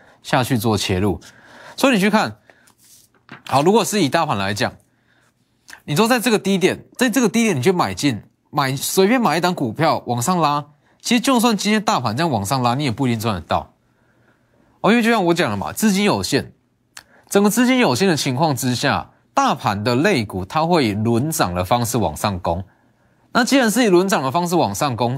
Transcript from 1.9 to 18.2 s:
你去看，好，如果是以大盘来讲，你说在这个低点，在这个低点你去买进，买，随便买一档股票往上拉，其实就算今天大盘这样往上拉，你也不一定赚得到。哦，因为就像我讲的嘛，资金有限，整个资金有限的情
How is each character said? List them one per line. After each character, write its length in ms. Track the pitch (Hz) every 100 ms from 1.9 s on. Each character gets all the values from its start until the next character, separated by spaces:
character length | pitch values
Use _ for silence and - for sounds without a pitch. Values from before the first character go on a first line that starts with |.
你 60 | 226
去 80 | 202
看， 260 | 214 143 107 _ _ _ _ _ - _ _ - - -
好， 140 | 127
如 100 | 156
果 140 | 220 180
是 180 | 208
以 60 | 143
大 160 | 165 151
盘 120 | 113
来 160 | 98
讲， 200 | 104 113 - _ _ _ _ _ _ _ _ _ - -
你 100 | 151
说 100 | 220
在 140 | 254
这 100 | 233
个 80 | 208
低 200 | 196 196
点， 260 | 160 113 - -
在 120 | 254
这 120 | 240
个 80 | 226
低 160 | 226 226
点 100 | 147
你 60 |
去 100 | 147
买 220 | 180 117
进， 280 | 92 147 107 - _ _
买， 260 | 147 135 117
随 320 | - - 190
便 140 | 254
买 160 | 202 160
一 20 |
档 160 | 175 175
股 160 | 127
票 320 | 107 156 120 -
往 140 | 120
上 160 | 120 180
拉， 240 | 151 147 147 _ _ _
其 160 | - 233
实 60 |
就 180 | - 254
算 160 | 240 202
今 160 | 202
天 100 | 214
大 200 | 214 190
盘 160 | 120 110
这 40 |
样 80 | 170
往 140 | 113
上 180 | 95 135
拉， 140 | 120 127
你 80 |
也 80 | 147
不 160 | 107 131
一 40 |
定 80 | 113
赚 120 | 113 95
得 40 |
到。 320 | - 90 69 _ _ _ _ _ _ _ _ _ _ _
哦， 100 | 170
因 60 | 240
为 40 |
就 80 | 226
像 140 | 233
我 100 | 170
讲 160 | 170 147
的 60 | 101
嘛， 160 | 76
资 220 | - 214
金 100 | 190
有 180 | 208 113
限， 300 | 92 135 127 _ _ _ _ - - _ -
整 120 | 202
个 80 | 208
资 160 | 214 247
金 140 | 254
有 160 | 214 123
限 120 | 196
的 100 |
情 180 | 156